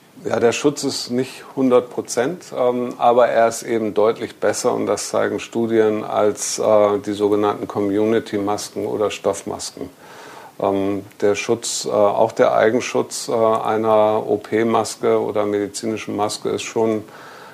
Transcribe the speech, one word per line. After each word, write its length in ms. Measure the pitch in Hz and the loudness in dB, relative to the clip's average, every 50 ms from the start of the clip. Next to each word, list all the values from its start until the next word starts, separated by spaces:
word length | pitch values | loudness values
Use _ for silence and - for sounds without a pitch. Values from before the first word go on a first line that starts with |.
| _ _ - - - | _ _ -20 -10 -4
Ja, 160 | - - 113 | 2 2 4
der 120 | 117 117 | 6 4
Schutz 320 | 113 - - 147 139 - - | 4 4 0 0 0 0 -4
ist 260 | 135 - - - - | -4 -4 -4 -6 -4
nicht 340 | 123 123 131 131 - - - - - | -2 -2 -2 -4 -6 -18 -18 -10 -2
hundert 340 | 139 135 131 123 123 - - | 0 2 6 6 4 4 2
Prozent, 640 | - - 107 - - 123 120 139 180 175 - - - | -6 -8 -6 -4 -2 -2 -2 -2 -4 -8 -12 -10 -4
ähm, 380 | 131 127 123 123 123 123 120 120 - | 0 0 0 0 0 -4 -6 -4 0
aber 300 | 131 120 120 123 120 113 | 2 4 6 6 4 4
er 180 | 139 113 117 | 4 4 2
ist 160 | 117 113 - - | 2 2 -2 -6
eben 320 | - 120 113 110 107 92 | -2 -2 -2 -2 -2 2
deutlich 440 | 104 104 110 110 - 110 95 - - | 2 2 2 2 0 -4 -10 -8 -2
besser 340 | - 101 110 - - 123 117 | -2 -2 -2 0 0 0 0
und 120 | 113 107 | 0 0
das 240 | 104 104 - - - | -2 -2 -2 -4 -4
zeigen 300 | - 107 107 104 107 101 | -2 0 0 0 -2 -4
Studien 640 | - - - 117 117 113 113 110 110 107 107 107 113 | -6 -6 -4 -4 -2 0 2 4 4 4 2 -2 -4
als, 560 | - - 110 104 104 101 - - - - - | -4 -2 0 0 0 0 -2 -6 -6 -6 -2
äh, 400 | 117 110 110 104 104 101 104 101 98 | 2 4 4 6 4 4 2 0 -2
die 100 | 107 104 | -4 -4
sogenannten 540 | 98 104 101 104 104 107 104 104 - 113 | 0 2 2 2 2 0 0 -2 -2 -6
Community-Masken 1200 | 95 - 110 101 101 98 104 107 110 113 110 107 - 110 101 98 104 104 101 - - - 104 101 | -6 -4 -2 -2 0 0 0 2 2 2 0 -2 -2 -4 -4 -2 -2 -4 -4 -6 -10 -8 -6 -6
oder 240 | 117 123 107 104 101 | -4 -2 -2 -2 -2
Stoffmasken. 800 | - - - 101 98 - - 104 98 95 - - - - - - - _ - - - - - - - - - - - | -2 -2 -2 -2 -2 -2 -6 -10 -10 -8 -10 -12 -10 -12 -14 -14 -14 _ -20 -20 -20 -20 -20 -20 -20 -20 -20 -18 -8
Ähm, 480 | - 101 98 98 98 98 98 101 98 95 - - - | -2 -2 0 0 0 0 -2 -4 -4 -8 -10 -8 -2
der 160 | 107 101 101 | 0 0 0
Schutz, 480 | - - - 117 113 - - - - - | 0 0 -2 -2 -2 -2 -6 -6 -6 -4
äh, 60 | 135 | -2
auch 420 | 123 107 104 101 - - 95 95 | 2 4 4 4 4 2 2 2
der 240 | - - - 113 123 | 4 2 2 4 4
Eigenschutz, 720 | 113 104 110 120 123 - - - 127 123 - - - - | 4 4 4 2 0 -2 -2 -2 -2 -4 -4 -6 -10 -6
äh, 60 | - 127 | -4 0
einer 920 | 113 113 110 110 113 123 117 110 107 110 110 110 107 107 107 107 110 - | 2 2 2 2 0 0 -2 -2 0 2 2 4 4 4 4 2 0 0
O-P-Maske 920 | - 110 104 - - 107 107 113 117 113 110 107 - - - - 113 113 110 | -2 -2 -2 -2 -2 0 0 2 2 2 0 0 -2 -6 -4 0 2 2 2
oder 260 | 110 113 104 107 104 | 0 -2 -2 -2 -2
medizinischen 720 | 104 104 101 104 98 - - - 113 110 104 - 110 107 | 0 0 -2 -2 -4 -6 -8 -6 -6 -6 -6 -6 -6 -4
Maske 320 | 104 104 107 - - - | -4 -4 -4 -4 -6 -6
ist 160 | 107 104 104 - | -4 -4 -4 -6
schon, 400 | - - 117 110 113 110 107 107 - - - - - - - - - | -4 -2 0 0 0 0 -2 -6 -10 -18 -20 -20 -20 -20 -20 -20 -20